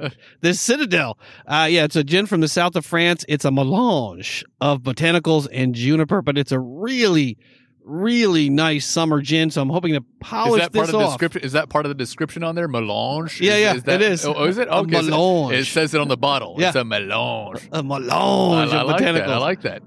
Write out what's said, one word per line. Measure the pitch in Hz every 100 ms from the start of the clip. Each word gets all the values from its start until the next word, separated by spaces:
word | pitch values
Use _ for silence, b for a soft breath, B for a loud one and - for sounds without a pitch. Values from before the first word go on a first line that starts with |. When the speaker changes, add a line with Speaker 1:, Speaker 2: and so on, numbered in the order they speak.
| 147 -
Speaker 1:
<laughs> | - _
Speaker 2:
this | 165 180
Citadel." | - 277 262 175 127 107 B B -
Uh, | 147 160
yeah, | 170 151
it's | 160
a |
gin | 143 180 208
from | 180
the | 156
south | - 175 170
of | -
France. | 170 170 175 -
It's | 147 147
a |
melange | 135 135 190 247 160 110 87 - - - _
of | 143 139
botanicals | 127 123 165 170 160 156 139
and | 131 131
juniper, | 117 127 156 151 -
but | - 143
it's | 135
a | 131
really, | 123 139 226 254 214 165 135 107 b b b b
really | - 156 214 240 214 165 147
nice | 143 160 151 -
summer | 170 160 151
gin. | 139 160 160
So | 151
I'm | 135
hoping | 170 175
to | 143 120 _
polish | - 220 233 220
Speaker 1:
Is | -
that |
part | 214 165
Speaker 2:
this |
Speaker 1:
of | 214
the | 190
Speaker 2:
off. |
Speaker 1:
description? | 127 165 170
Is | 135
that | 143 151
part | 151 147
of |
the | 139
description | 120 - 151 165
on | 165 165
there? | 170
Melange? | 120 110 107 120 151 160 -
Speaker 2:
Yeah, | 185 208
Speaker 1:
Is, |
Speaker 2:
yeah, | 214 127
Speaker 1:
is |
that, | 123 185
Speaker 2:
it | 214
is. | 175 147
Speaker 1:
oh, | 151
is | 151 202
it? | 226
Speaker 2:
A | 160
Speaker 1:
Okay, | 165 165
so | 160
Speaker 2:
melange. | 156 180 175 135
Speaker 1:
it | 127 131
says | 165 160
it | 151
on | 147
the | 123
bottle. | 143 139 101 98
Speaker 2:
Yeah. | 180
Speaker 1:
It's | 139
a |
melange. | 117 104 98 110 120 113 101 95 -
Speaker 2:
A | 156
melange | 139 139 123 170 196 196 185 165 151
Speaker 1:
I, | 120
I |
Speaker 2:
of | 131
Speaker 1:
like | 170
Speaker 2:
botanicals. | 262
Speaker 1:
that. | 165 98
I | 120
like | 147 185
that. | 117 98